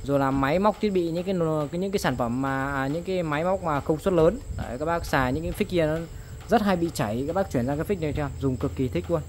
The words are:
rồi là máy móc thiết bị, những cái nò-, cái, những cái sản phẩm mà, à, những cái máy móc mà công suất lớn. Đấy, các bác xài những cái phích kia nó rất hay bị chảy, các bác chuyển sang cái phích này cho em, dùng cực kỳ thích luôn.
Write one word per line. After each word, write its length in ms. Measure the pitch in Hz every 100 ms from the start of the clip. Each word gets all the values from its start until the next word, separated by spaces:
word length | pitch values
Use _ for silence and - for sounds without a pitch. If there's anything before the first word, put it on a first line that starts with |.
rồi 160 | - 139
là 120 | 135
máy 280 | 135 135 165
móc 220 | 208 208
thiết 80 | 214
bị, 220 | 190 170
những 120 | 165
cái 100 | 180
nò-, 340 | 190 160 156 147
cái, 120 | 170
những 120 | 196
cái 80 | 196
sản 160 | 175 127
phẩm 260 | 120 123
mà, 320 | 135 135 135
à, 140 | 139 135
những 160 | 151
cái 200 | 175 185
máy 200 | 165 147
móc 200 | 170 190
mà 160 | 175 143
công 200 | - 156
suất 140 | 196
lớn. 240 | 180 160 233 - -
Đấy, 200 | - 117
các 60 | 156
bác 200 | 170 -
xài 280 | 151 127
những 100 | 139
cái 80 | 170
phích 180 | 175 208
kia 160 | 175 156
nó 100 | 160 165 - - - -
rất 120 | 226
hay 140 | 202 185
bị 140 | 170
chảy, 300 | - 117 113 139
các 80 | 175
bác 160 | 196
chuyển 140 | 139 120
sang 120 | 147
cái 80 | 156
phích 160 | 202
này 120 | 156 139
cho 60 |
em, 60 | 143 131
dùng 180 | 139 127
cực 140 | 143 -
kỳ 120 | 131
thích 180 | 170 175
luôn. 120 | 165